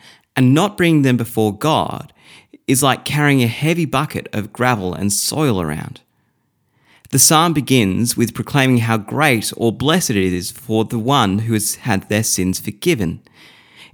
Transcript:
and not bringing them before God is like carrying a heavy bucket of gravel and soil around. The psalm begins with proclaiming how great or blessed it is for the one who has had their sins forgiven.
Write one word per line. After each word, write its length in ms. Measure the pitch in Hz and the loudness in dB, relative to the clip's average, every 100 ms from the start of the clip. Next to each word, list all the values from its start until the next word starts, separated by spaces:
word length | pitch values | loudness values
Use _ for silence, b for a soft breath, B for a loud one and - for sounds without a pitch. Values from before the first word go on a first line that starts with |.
| b b b | b b b
and 180 | - 127 | 2 4
not 240 | 143 196 202 | 4 2 0
bringing 260 | 175 156 | 2 4
them 140 | 135 123 | 4 0
before 400 | 113 - 107 101 | -2 -2 -2 0
God 540 | 151 139 - - - B B B B - - | 0 0 0 -6 -12 B B B B -10 -2
is 160 | 131 | 2
like 220 | 139 123 | 2 0
carrying 380 | - 147 147 139 | -2 0 2 4
a 40 | 117 | 2
heavy 380 | - 151 170 | 0 -2 -2
bucket 420 | 151 135 156 - - | -2 -2 -4 -6 -8
of 180 | 107 101 | -6 -8
gravel 440 | - 123 117 92 | -2 0 0 -2
and 180 | 80 101 | -4 -2
soil 480 | - - - 151 98 | -2 -4 -2 0 0
around. 400 | 80 78 - - _ _ _ _ _ _ b b b b b | -2 -4 -8 -14 _ _ _ _ _ _ b b b b b
The 80 | 135 | 0
psalm 340 | - 156 170 | 4 4 4
begins 640 | 151 123 127 98 92 117 - | 0 2 2 2 0 -2 0
with 160 | 113 | -2
proclaiming 460 | - - 143 131 123 | -2 -4 0 2 2
how 180 | 113 113 | 2 -2
great 560 | 98 123 151 117 - - | -4 -2 2 0 -2 -2
or 120 | 117 | -2
blessed 420 | 101 135 175 - | 0 0 0 2
it 40 | 104 | 0
is 340 | 92 90 90 | 0 -2 -6
for 360 | - - 110 110 | -10 -4 -2 -2
the 120 | 120 | -2
one 420 | 110 139 104 98 | 0 2 2 0
who 120 | 113 | 0
has 220 | 110 101 | -2 -2
had 340 | - 135 95 - | -6 -2 -2 0
their 140 | 107 | -2
sins 360 | 110 - 92 92 | 0 -2 -2 -2
forgiven. 640 | - - 175 143 85 - B B B B B B B | -6 -4 -2 0 -2 -6 B B B B B B B